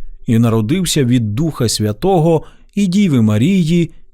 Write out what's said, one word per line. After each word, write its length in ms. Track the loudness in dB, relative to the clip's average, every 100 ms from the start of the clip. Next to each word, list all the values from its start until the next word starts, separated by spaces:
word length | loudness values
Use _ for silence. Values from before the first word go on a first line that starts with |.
| -8 -10 -2
і 120 | 2
народився 640 | 2 0 0 -2 -2 0
від 320 | 0 0 0 -4
Духа 340 | -4 -4 -4
Святого 760 | -2 -4 -2 0 2 2 0 -2 -20 -10
і 140 | -2 0
Діви 340 | 2 2 2
Марії, 680 | 2 2 2 2 2 0 -2 -6 -20